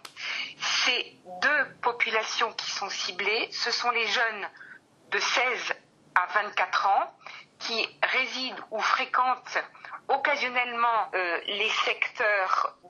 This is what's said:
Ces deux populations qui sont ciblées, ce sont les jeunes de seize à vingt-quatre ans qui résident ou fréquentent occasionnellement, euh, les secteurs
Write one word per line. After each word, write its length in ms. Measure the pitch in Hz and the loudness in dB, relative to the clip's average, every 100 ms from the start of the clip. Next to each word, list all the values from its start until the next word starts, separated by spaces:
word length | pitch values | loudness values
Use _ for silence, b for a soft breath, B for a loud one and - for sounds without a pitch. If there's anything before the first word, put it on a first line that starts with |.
| - B B B B B | -12 B B B B B
Ces 580 | - - 269 247 - - 180 180 | -2 2 2 2 -2 -12 -14 0
deux 240 | 269 294 262 - | 4 4 2 0
populations 720 | 240 233 226 220 214 - 233 | 0 0 0 0 0 0 -2
qui 160 | 220 - | -2 -6
sont 200 | - 196 | -4 -6
ciblées, 580 | - - 180 202 226 - | -4 -6 -2 0 2 0
ce 200 | - 233 | -2 -2
sont 180 | 233 240 | 0 2
les 140 | 233 220 | 0 2
jeunes 420 | 220 226 208 180 B B B _ _ - | 2 2 0 -8 B B B _ _ -4
de 60 | 202 | -2
seize 560 | - - 247 208 - - _ _ - - | 2 2 2 0 -4 -6 _ _ 0 0
à 120 | 180 | 2
vingt-quatre 520 | 208 208 - 185 - 202 | 0 0 0 0 2 4
ans 300 | 214 349 - B B B - | 4 2 -6 B B B -10
qui 280 | - 226 - - | -6 -2 -4 -2
résident 540 | - - 247 247 254 196 - | 0 0 0 -4 -6 -8 -8
ou 80 | 220 | -2
fréquentent 840 | 190 - 262 - 254 247 - 180 - B B B - | 2 2 2 2 2 2 -2 -4 -4 B B B 0
occasionnellement, 1000 | 262 269 277 247 247 247 233 233 226 185 185 | 0 0 -2 0 0 -2 2 2 2 0 0
euh, 240 | 180 170 - | 0 -2 -2
les 220 | 202 214 - - | -2 0 0 0
secteurs 920 | 214 - - 220 202 185 - - - | 0 -2 0 2 2 2 0 -2 -4